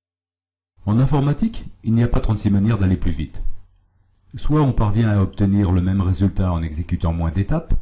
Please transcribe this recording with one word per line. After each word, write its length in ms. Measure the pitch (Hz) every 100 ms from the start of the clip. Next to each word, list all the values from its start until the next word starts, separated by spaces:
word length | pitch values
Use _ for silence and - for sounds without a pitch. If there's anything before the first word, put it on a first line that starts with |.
| _ _ _ _ _ _ _ _ 101
En 140 | 110
informatique, 680 | 139 147 143 147 226 - - -
il 120 | 113 113
n'y 80 |
a 40 | 117
pas 120 | -
trente-six 320 | - 104 104
manières 260 | 101 104 113
d'aller 200 | 95 90
plus 120 | -
vite. 320 | 71 73 - - - - _ _ _ _ _ _ -
Soit 260 | - 151
on 120 | 139
parvient 360 | 113 107 107 113
à 140 | 101
obtenir 480 | 92 - 101 101 95
le 100 | 90
même 200 | 90 98
résultat 500 | 92 92 101 - 92
en 80 | 85
exécutant 520 | 80 76 - 85 85
moins 180 | 82 82
d'étapes, 420 | 80 101 156 - -